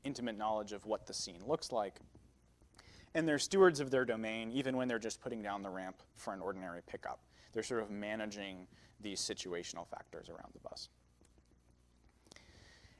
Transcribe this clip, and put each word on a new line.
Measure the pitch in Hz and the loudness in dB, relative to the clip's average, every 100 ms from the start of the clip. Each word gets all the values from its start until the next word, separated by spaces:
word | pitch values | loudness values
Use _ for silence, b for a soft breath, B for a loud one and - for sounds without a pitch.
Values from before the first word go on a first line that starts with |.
intimate | 139 135 120 107 | -6 -2 -2 0
knowledge | 107 110 104 | 2 0 -2
of | 104 | -6
what | 107 107 - | -2 -2 -2
the | |
scene | - - 85 | -6 -6 -6
looks | 104 156 - | -2 -2 0
like. | 123 101 - - - - - - _ - - B B B | 0 0 -4 -18 -20 -20 -20 -20 _ -20 -20 B B B
And | 160 160 | 2 4
they're | 143 | 4
stewards | - 196 185 147 | 4 10 10 10
of | 139 | 4
their | 131 | 4
domain, | 123 110 110 113 113 | 4 2 0 -2 -2
even | 131 131 127 | 0 2 2
when | 127 | 2
they're | 117 | 2
just | 110 - | 0 -4
putting | 131 117 | -6 -4
down | 104 101 | -2 -2
the | 98 | -4
ramp | 92 92 95 - | -6 -6 -10 -18
for | - - | -10 -6
an | 98 | -2
ordinary | 92 92 92 87 | -2 -2 -4 -8
pickup. | - 98 - - - b b | -8 -8 -6 -8 -12 b b
They're | 113 | -4
sort | 110 120 | 0 0
of | 104 | 0
managing | 104 104 110 107 104 98 92 90 b b b | -2 -2 -2 -2 -4 -6 -8 -12 b b b
these | 104 95 | -6 -4
situational | - 104 92 87 87 82 85 | -2 -4 -2 -4 -4 -8 -8
factors | - - 82 85 | -10 -10 -14 -12
around | 85 - | -12 -14
the | - | -14
bus. | - - - - _ - - - - - _ - _ - - - B B B B B B B B | -12 -12 -14 -16 _ -20 -20 -20 -20 -20 _ -20 _ -20 -20 -20 B B B B B B B B